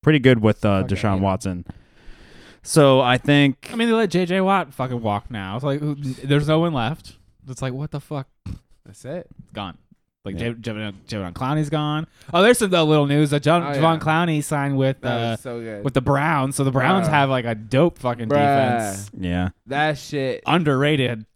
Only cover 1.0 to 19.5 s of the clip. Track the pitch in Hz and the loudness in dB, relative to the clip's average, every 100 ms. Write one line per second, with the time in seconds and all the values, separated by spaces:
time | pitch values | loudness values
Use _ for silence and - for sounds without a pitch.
1 | 107 95 98 95 98 90 92 - _ _ | 0 0 0 -2 -4 -8 -10 -18 _ _
2 | - - - - - - - - 139 131 | -20 -20 -20 -20 -20 -20 0 4 6 4
3 | 123 127 - 143 143 127 - 233 233 226 | 2 0 2 4 4 0 -10 -4 0 0
4 | 214 175 180 190 190 196 147 - 127 120 | 0 0 0 0 2 0 -2 -6 -6 -4
5 | 113 101 - 110 95 110 143 143 151 143 | -2 -2 -4 -10 -6 -4 -4 -4 -4 -6
6 | 139 131 135 143 147 156 170 147 113 160 | -6 -8 0 0 2 0 0 -2 -4 -6
7 | - - _ _ - 127 131 127 151 143 | -14 -20 _ _ -18 -10 -8 -8 -8 -10
8 | - 147 131 _ - - _ _ - 95 | -8 -10 -10 _ -16 -16 _ _ -20 -20
9 | 123 175 - - - - 98 - _ _ | -12 -12 -14 -20 -18 -12 -12 -12 _ _
10 | _ _ 98 95 117 117 113 107 107 98 | _ _ -12 -6 -6 -6 -8 -8 -8 -12
11 | - 110 90 87 131 151 147 156 151 151 | -10 -8 -8 -6 -4 -2 -2 -2 -2 -4
12 | 160 _ - - 208 233 202 175 156 156 | -6 _ -4 4 4 4 2 2 4 4
13 | 143 147 151 143 143 170 143 143 160 160 | 4 2 2 2 2 2 0 2 2 2
14 | 156 156 175 156 147 147 139 135 135 131 | 0 0 0 -2 -2 -2 0 2 0 0
15 | 127 120 117 113 131 117 113 104 107 127 | -4 -2 -2 -4 -8 -10 -10 -6 0 0
16 | 123 139 156 151 135 139 135 131 139 190 | 2 0 2 0 -2 0 0 2 2 2
17 | 165 151 139 131 120 113 110 131 170 - | 2 2 2 0 -2 -6 0 2 2 2
18 | 127 120 117 143 143 139 131 120 107 98 | -6 -4 0 2 4 2 2 0 -2 -6
19 | 101 - 92 90 92 | -12 -8 -4 -2 -2